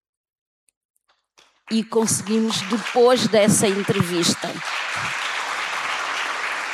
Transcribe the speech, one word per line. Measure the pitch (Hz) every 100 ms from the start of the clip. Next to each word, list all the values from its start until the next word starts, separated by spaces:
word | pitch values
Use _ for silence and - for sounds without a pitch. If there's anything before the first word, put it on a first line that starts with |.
| _ _ _ _ _ _ _ _ _ _ _ _ _ _ _ _ -
E | 220
conseguimos | 220 226 220 - 185 220 220 214
depois | 190 220 - 247 240 254 -
dessa | 220 208 196 214
entrevista. | 196 196 196 175 175 175 - 170 170 - - - - - - - - - - - - - - - - - - - - -